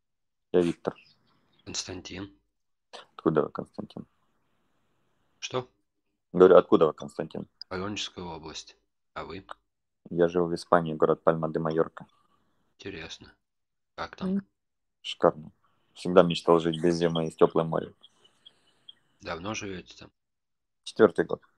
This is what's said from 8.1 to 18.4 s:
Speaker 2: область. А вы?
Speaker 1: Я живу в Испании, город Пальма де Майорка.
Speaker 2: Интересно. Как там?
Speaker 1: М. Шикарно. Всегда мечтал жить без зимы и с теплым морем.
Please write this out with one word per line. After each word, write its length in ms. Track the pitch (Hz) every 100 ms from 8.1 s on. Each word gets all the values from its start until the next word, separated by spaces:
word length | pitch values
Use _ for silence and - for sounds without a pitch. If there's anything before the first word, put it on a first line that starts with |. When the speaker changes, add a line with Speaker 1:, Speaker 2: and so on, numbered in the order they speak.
| 95
Speaker 2:
область. 520 | 87 80 78 - - - _ _ _
А 100 | 165
вы? 220 | - 95 - - _ _ _ _ -
Speaker 1:
Я 180 | 82 85
живу 200 | 87 85
в 60 |
Испании, 380 | 85 - 90 82
город 300 | 78 80 78
Пальма 260 | - 80 80
де 100 | 80
Майорка. 460 | 82 80 - - - _ _ _ _ _ _ _
Speaker 2:
Интересно. 560 | 101 85 80 - 80 _ _ _ _ _ _
Как 220 | - 165 -
там? 200 | 185 196
Speaker 1:
М. 100 | - _ _ _ _ _
Шикарно. 500 | - - 87 76 80 _ _ _ _
Всегда 280 | - 87 90
мечтал 360 | 87 80 - 82
жить 220 | 82 80
без 160 | 85 85
зимы 300 | 85 82 80
и 40 |
с 60 | -
теплым 320 | 85 85 82
морем. 260 | 80 - - - _ _ _